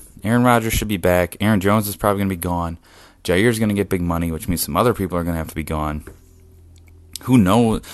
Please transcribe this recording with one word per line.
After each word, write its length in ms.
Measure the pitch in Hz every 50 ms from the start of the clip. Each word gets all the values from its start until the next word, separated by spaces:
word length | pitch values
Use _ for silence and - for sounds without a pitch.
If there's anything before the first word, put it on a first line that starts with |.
| - - - -
Aaron 220 | - 107 117 120 123
Rodgers 300 | 123 120 117 110 113 -
should 140 | - 113 107
be 100 | 104 92
back. 380 | 85 92 90 90 87 85 - -
Aaron 200 | 101 107 110 95
Jones 280 | 92 101 104 110 98 101
is 80 | 95
probably 240 | - - 104 101 101
gonna 80 | 101 95
be 80 | 92
gone. 420 | 82 87 90 87 85 85 82 82 - _ - - - - - _ _ -
Jaire's 340 | - 87 92 110 120 113 110
gonna 160 | 113 107 101
get 140 | 101 95 -
big 140 | 95 90
money, 280 | 87 85 82 85 85 85
which 160 | 80 78 -
means 160 | - 87 80
some 140 | - - 73
other 180 | 92 113 123 104
people 240 | 98 95 85 90 87
are 60 | 85
gonna 140 | 87 85 80
have 100 | 80 78
to 60 | -
be 100 | 85 78
gone. 400 | - 80 76 78 76 76 78 - - - - - - - - - - - - - - - - - - - - - - - -
Who 160 | - 120 131 123
knows? 420 | 95 90 101 120 120 110 107 - - -